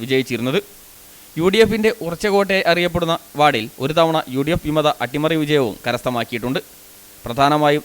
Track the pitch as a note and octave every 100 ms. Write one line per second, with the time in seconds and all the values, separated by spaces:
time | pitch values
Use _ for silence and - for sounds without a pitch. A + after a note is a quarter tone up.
0 | A#2+ C3+ B2 A#2 B2 E3+ - - - -
1 | - - - D3+ F3 A3 A3 A3 G#3+ -
2 | E3 E3+ G#3 G3+ G3 F#3+ E3+ F3 F3 E3+
3 | E3 E3 - C#3+ D3 B2+ A2+ - C3 D#3
4 | E3 D#3 - C3 D3 E3+ D3+ D3+ D3 C#3+
5 | A#2+ D3 D#3 D#3+ D3 D3+ A#2+ F#2 B2 A#2+
6 | C3 A#2+ A2 A#2 A#2+ C#3 - - - -
7 | - - A#2 A#2+ C#3 D3+ D3 D3